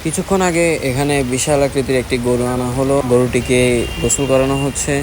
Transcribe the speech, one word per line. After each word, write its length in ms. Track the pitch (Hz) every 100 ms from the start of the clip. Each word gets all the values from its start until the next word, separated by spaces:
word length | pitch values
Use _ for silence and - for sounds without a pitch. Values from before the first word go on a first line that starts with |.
কিছুক্ষণ 360 | 156 - - 190 185
আগে 180 | 165 170 151 135
এখানে 260 | 127 143 143 127
বিশাল 280 | 127 151 143 139
আকৃতির 340 | 143 127 131
একটি 140 | 120 127 120
গরু 160 | 123 123
আনা 140 | 127 123 123
হলো, 200 | 135 139 131
গরুটিকে 480 | 123 123 123 120 127 123 120 - -
গোসল 240 | 160 - 139
করানো 260 | 131 135 135
হচ্ছে। 300 | 139 123 - 143